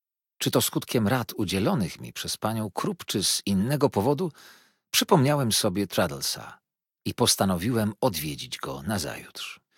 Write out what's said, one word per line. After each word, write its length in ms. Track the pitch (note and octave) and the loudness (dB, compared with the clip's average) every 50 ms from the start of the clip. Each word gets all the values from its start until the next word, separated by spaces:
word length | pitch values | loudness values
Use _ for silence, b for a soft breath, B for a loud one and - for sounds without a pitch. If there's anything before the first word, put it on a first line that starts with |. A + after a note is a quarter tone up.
| _ _ _ _ _ _ _ - | _ _ _ _ _ _ _ -4
Czy 140 | - C3 | -2 0
to 100 | - A#2+ | 2 2
skutkiem 460 | - - - D#3 - - - B2 G#2+ G2+ | 2 2 -2 -4 -4 0 0 2 2 4
rad 260 | C3+ B2+ A2+ - - | 2 0 -2 -4 -4
udzielonych 680 | - A2 F2 F2 G2 G2+ D#3 G3 C#3+ F#2+ D#2 - - | -6 -4 -2 0 0 0 2 0 0 -2 -2 -4 -8
mi 140 | A#2+ A#2 - | -12 -12 -10
przez 240 | - - A2+ - - | -8 -8 -8 -6 -4
panią 340 | - A2 A2+ A2+ G#2+ G2+ | -2 -2 -2 -2 -4 -4
Krupp, 340 | - - - - G3+ - - | -4 -4 -4 -4 -4 -6 -6
czy 180 | - - G#2+ F2 | -4 -2 0 0
z 180 | - - - - | 0 0 0 0
innego 440 | G2 G2+ F#2 G2 B2 D3 C#3+ - - | 2 2 4 4 2 2 2 2 2
powodu, 420 | - G#2+ G2 B2+ D3 C#3 F#3 E3 B B B B B B B B B B B _ | 4 4 2 2 2 2 0 -4 B B B B B B B B B B B _
przypomniałem 600 | - - B3 - G#3 E3+ B2+ C#3 D3+ C#3+ C3+ A2+ | 0 0 4 6 6 6 6 6 4 2 2 2
sobie 360 | G2 - - G#2+ F2 G2+ G2+ F2+ | 2 2 2 2 2 0 -2 0
Traddlesa 720 | - - F#2+ F2 - C#2 - - - - - - - - _ _ _ _ _ _ _ _ - | 0 0 0 0 0 -4 -4 -6 -6 -6 -8 -16 -18 -20 _ _ _ _ _ _ _ _ -6
i 80 | G#2 - | -6 0
postanowiłem 800 | - A#2+ A2+ - - G#2+ G2 F#2 E2+ E2 A#2+ B2+ A2+ G#2+ G#2 G#2+ - | 2 2 2 4 2 2 0 0 0 0 0 0 0 0 0 -2 0
odwiedzić 560 | - C3 F#2+ D#2+ D3 - - - B2+ B2+ - - | 0 0 0 0 -6 -6 -8 -8 -10 -12 -10 -10
go 240 | - C3+ C3+ C#3 | -8 -8 -8 -8
nazajutrz. 800 | C#3 F#2 A2 F#2+ - - - - - - - - - - - - _ _ B | -6 -4 -4 -4 -4 -6 -8 -10 -14 -16 -14 -12 -12 -12 -12 -16 _ _ B